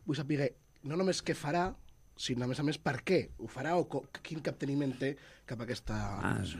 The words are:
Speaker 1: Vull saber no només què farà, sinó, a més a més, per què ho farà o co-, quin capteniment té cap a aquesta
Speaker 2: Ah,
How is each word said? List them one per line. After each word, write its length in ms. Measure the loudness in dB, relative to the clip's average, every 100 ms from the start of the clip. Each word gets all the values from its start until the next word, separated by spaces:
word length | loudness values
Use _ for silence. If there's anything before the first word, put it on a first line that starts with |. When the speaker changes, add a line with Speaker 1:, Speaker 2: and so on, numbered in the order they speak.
Speaker 1:
Vull 140 | -2 -2
saber 300 | 2 2 2 -2 -12 -12
no 140 | -4 2
només 220 | 2 2
què 80 | 0
farà, 360 | -2 0 2 2 -2 -14 -20 -20 -8
sinó, 240 | -2 0
a 60 | 0
més 80 | 2
a 60 | 0
més, 80 | 0
per 140 | 0 -2 2
què 140 | 2 2 -6
ho 80 | -10
farà 300 | -6 2 2
o 60 | 2
co-, 140 | -2 -6 -12 -8
quin 140 | -4
capteniment 480 | -4 -2 0 2 0 0
té 140 | -2 -2 -10 -20 -10
cap 160 | -6
a 0 |
aquesta 320 | -4 -4 -2 -2 -2 0
Speaker 2:
Ah, 140 | 2 2 0 -4